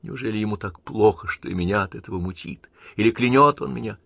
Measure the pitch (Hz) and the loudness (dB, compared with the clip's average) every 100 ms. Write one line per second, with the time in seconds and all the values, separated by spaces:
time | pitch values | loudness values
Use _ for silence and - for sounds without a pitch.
0 | - 131 127 110 107 104 101 - - 113 | -12 -8 -4 -2 -4 -4 -8 -12 -10 4
1 | 107 98 - - - 92 87 101 95 - | 4 4 -8 -8 -6 -4 0 0 -2 -6
2 | - 92 90 92 - - _ _ - - | -10 -8 -6 -8 -12 -14 _ _ -16 2
3 | 110 113 123 131 147 143 135 123 113 101 | 2 2 2 6 6 4 -6 -8 -10 -12